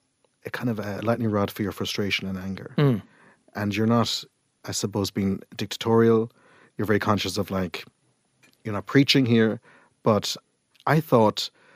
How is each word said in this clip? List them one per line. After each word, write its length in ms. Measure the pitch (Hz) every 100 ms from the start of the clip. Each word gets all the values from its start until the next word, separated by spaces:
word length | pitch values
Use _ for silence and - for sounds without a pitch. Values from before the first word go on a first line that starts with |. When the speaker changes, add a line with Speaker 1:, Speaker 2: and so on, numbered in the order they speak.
| _ _ _ _ -
Speaker 1:
a 40 |
kind 200 | - 123
of 80 | 107
a 220 | 104 98
lightning 280 | 110 117 113
rod 200 | 104 101
for 120 | -
your 100 | 98
frustration 560 | - 95 - 101 - 95
and 100 | 95
anger. 360 | 95 95 - -
Speaker 2:
Mm. 240 | 143 104 - _ _ _ _ 101
Speaker 1:
And 180 | 104
you're 120 | 107 110
not, 360 | 117 107 - - _ _ _
I 80 | -
suppose, 380 | - 104 104 98
being 320 | 104 98 98 - -
dictatorial. 760 | 104 - 113 113 113 113 113 _ _ _ _ -
You're 100 | 107
very 120 | 104
conscious 400 | 107 101 95 95
of, 120 | 92
like, 340 | 95 90 - - _ _ _ _ _ _ _
you're 100 | 113
not 120 | 101 -
preaching 400 | 139 135 139 123
here, 340 | 113 110 113 _ - _ _
but 340 | 120 104 - - _ _ _ _ -
I 140 | 156
thought 500 | - 123 107 - - _ _